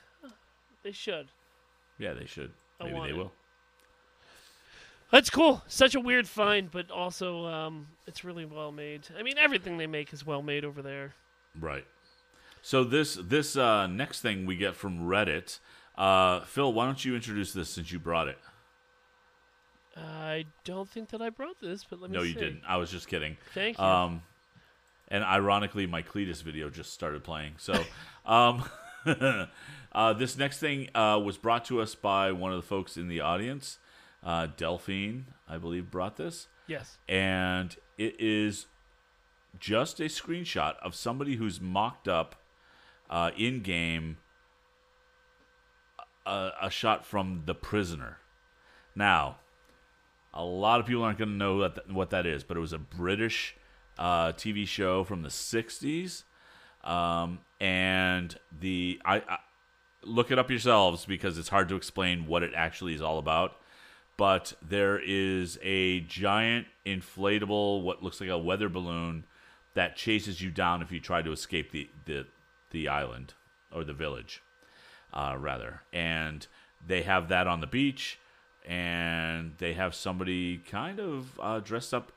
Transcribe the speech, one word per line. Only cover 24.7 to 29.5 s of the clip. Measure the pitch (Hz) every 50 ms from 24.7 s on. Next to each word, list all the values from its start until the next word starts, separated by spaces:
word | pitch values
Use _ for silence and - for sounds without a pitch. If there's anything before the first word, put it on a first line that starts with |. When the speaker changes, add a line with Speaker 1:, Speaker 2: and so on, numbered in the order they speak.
| _ _ _ _ _ _ _ -
Speaker 2:
and | 101 101 92
ironically, | 92 95 98 98 101 101 101 104 98 - 104 98
my | 87 85 82
Cletus | 82 - - 104 101 92 82 76
video | 80 80 76 78 76 73
just | 69 80 78 -
started | - - 87 80 73 73 67
playing. | - 80 78 76 76 78
So, | - - - 101 104 82 - - -
<laughs> | - - - - -
um, | - 110 117 120 120 123 123 123 - - - - - - - -
<laughs> | 160 - 110 127 135 123 101 90 -